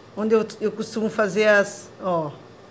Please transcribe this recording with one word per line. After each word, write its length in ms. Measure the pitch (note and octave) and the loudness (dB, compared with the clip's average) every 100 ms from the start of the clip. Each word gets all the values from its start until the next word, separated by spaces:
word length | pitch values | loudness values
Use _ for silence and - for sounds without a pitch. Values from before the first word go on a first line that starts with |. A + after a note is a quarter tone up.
| - - | -14 -4
onde 180 | G#3+ | 2
eu, 100 | A3 G#3+ - | 2 2 -4
eu 120 | G#3+ | -4
costumo 360 | G#3 G#3+ A3 G#3+ | -4 -6 -4 -2
fazer 400 | A3 G#3 F3+ G#3+ | 0 0 2 4
as, 400 | G3+ G3+ - - - | 4 4 -4 -16 -8
ó, 300 | F#3+ E3+ D3+ - - - - | -4 -2 -4 -10 -20 -20 -20